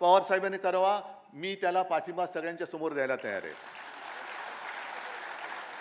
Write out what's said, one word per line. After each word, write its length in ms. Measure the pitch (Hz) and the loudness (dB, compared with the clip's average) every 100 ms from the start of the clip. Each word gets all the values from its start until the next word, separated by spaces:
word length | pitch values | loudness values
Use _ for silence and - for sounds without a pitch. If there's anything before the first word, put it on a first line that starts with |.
पवार 220 | 175 190 | 8 8
साहेबांनी 360 | 190 190 196 190 | 8 2 2 0
करावा, 420 | 190 185 190 202 - - - | 2 4 4 2 -2 -14 -18
मी 200 | 143 185 | -8 -6
त्याला 280 | 196 180 180 | 0 2 2
पाठिंबा 440 | 185 160 165 170 175 | 2 0 0 -2 -2
सगळ्यांच्या 400 | 165 165 170 160 | -2 -4 -4 -6
समोर 260 | 160 160 | -2 -2
द्यायला 240 | 143 131 127 | 0 0 0
तयार 260 | 117 98 | -2 -4
आहे. 80 | 82 76 - - - - - - - - - - - - - - - - - - - - - - | -6 -10 -14 -14 -14 -12 -12 -10 -10 -10 -10 -10 -10 -8 -8 -8 -10 -10 -10 -10 -8 -10 -10 -10